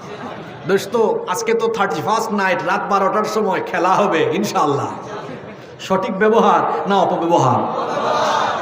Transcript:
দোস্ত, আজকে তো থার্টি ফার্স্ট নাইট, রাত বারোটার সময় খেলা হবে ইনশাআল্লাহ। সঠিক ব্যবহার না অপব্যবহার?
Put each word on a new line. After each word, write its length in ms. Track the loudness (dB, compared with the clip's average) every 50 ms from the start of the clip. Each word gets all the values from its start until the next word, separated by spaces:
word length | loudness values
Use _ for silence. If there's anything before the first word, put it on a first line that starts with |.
| -14 -14 -14 -12 -12 -12 -12 -12 -14 -14 -14 -8 -2 0
দোস্ত, 440 | 0 0 0 0 0 2 2 2 0 0 -2 -4
আজকে 240 | -4 -2 0 0 0
তো 140 | 2 2 0
থার্টি 340 | 0 0 0 0 -2 -2
ফার্স্ট 300 | -2 0 0 0 0 -2
নাইট, 260 | -2 0 0 0 0 0 0
রাত 140 | -2 -2 -2 0 0
বারোটার 340 | 2 2 2 2 2 0 0
সময় 360 | 0 0 0 0 0 0 -2 -2
খেলা 220 | -4 -2 0 2 4
হবে 420 | 4 4 2 2 2 2 2 0
ইনশাআল্লাহ। 600 | 0 -2 0 2 2 4 4 2 2 0 -2 -4 -6 -8 -12 -12 -12 -12 -12 -12 -12 -14 -14 -14 -16 -16 -16 -18 -16 -10
সঠিক 380 | -4 -2 -2 0 0 -2 0 2
ব্যবহার 680 | 4 4 6 6 6 6 4 4 2 0 -2 -2 0 2
না 120 | 2 2
অপব্যবহার? 840 | 2 2 0 0 0 2 2 4 4 4 2 2 0 -2 -4 -4 -4 -4 -2 -2 -2 0 0 0 0 0 0 0 0 -2 -2 -4